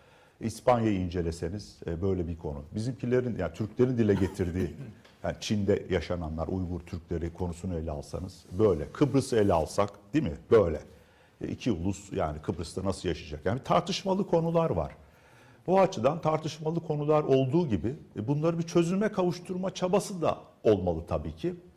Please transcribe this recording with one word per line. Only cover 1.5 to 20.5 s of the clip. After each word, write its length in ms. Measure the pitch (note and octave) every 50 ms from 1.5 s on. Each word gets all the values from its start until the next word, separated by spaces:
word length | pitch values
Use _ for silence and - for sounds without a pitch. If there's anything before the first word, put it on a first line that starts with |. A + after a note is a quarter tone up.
| F#2+ G#2 - - - - - -
e, 140 | E2 D#2+
böyle 260 | F#2 G2 F#2+ F2+ F2 D#2+
bir 100 | E2+ E2
konu. 260 | - D#2 C#2+ C#2+ C#2+ D2 -
Bizimkilerin, 640 | G#2 A2 B2+ B2 - - A#2+ A#2+ B2+ B2 B2 G#2+ F2+
yani 160 | F2+ E2 -
Türklerin 440 | - A2+ G2+ - - B2 B2+ C3 A#2
dile 160 | A2+ G#2 G2
getirdiği, 640 | F#2 G2 F2+ - - F#2+ E2+ E2 F#2 F#2 D#2+ - - C#3 A2+ - - - - - _ -
yani 120 | F2+ D#2+ -
Çin'de 460 | - - A2+ G#2 G2+ G2 G2+ - - -
yaşananlar, 580 | F2+ F2 D#2 - F2+ F2 E2+ D#2 D#2+ D#2+ D#2+ D#2+
Uygur 320 | F#2 F#2+ F#2 E2+ F2+ E2+
Türkleri 540 | D#2+ - - E2+ - - F2 E2 E2 E2 E2
konusunu 440 | - F#2 F2 E2+ - - F#2+ F2+ E2
ele 140 | D#2+ E2
alsanız 540 | D2+ D2 C#2+ - - E2+ F2 F#2+ - - - - - F2
böyle. 320 | A2 G#2+ F2+ D2+ D2 -
Kıbrıs'ı 440 | - - D3+ C3+ A#2 C3+ B2+ - B2
ele 180 | A2+ G#2 G2+ F#2
alsak, 360 | E2 D#2 - - - G2+ G#2 - - - - -
değil 120 | D3+ D#3
mi? 120 | F2 D2 - - -
Böyle. 280 | A#2+ A2+ G2 E2 D2+ - - - - - - _ _ _ _ _ _ -
E, 60 | - -
iki 240 | - - - B2+
ulus 420 | G#2+ D#2+ E2+ G2 G2+ - - - -
yani 280 | F#2+ F2 D#2 D2+ D2+
Kıbrıs'ta 440 | - - G2 D#2 - - - F#2 F2+
nasıl 240 | G2 F#2 - - F2
yaşayacak? 360 | E2 - - - D#2 D2+ -
Yani 180 | F#2 G#2+ C3+ -
tartışmalı 640 | - F3 F3 E3+ E3+ F#3+ - - F#3+ F#3+ F#3+ F#3+ -
konular 420 | - E3 E3 E3 E3 E3+ E3 D#3+
var. 260 | B2 F2 D2+ C#2 - - - - - _ _ - _ - - - - - - -
Bu 120 | F3+ F#3+
açıdan 420 | F#3+ F3+ F#3 - A2 C3 D#3+ E3
tartışmalı 640 | - - D#3 D#3 D#3 D#3 - - D#3+ D#3 E3 E3+ E3
konular 400 | - D#3+ D3 D3 D3 D#3 D3+ D3+
olduğu 440 | - C3+ C3+ C3 C3 B2 F3 F3+ D3
gibi, 280 | G#2+ E2+ D2+ G#2+ C#3 - - - -
e, 120 | - G#2 A#2
bunları 320 | D3 D3 D3+ E3 E3+ E3
bir 40 | E3+
çözüme 480 | E3 - F3+ E3+ E3+ F#3 F#3+ G#3+ G#3+
kavuşturma 640 | G#3+ - F3+ F3+ F3 - - - F#3 F3+ F#3 F#3+ F3+
çabası 480 | - F#3 F#3 F#3 G3+ G3+ - G#3 F3
da 160 | D#3 C3 F2+ - - -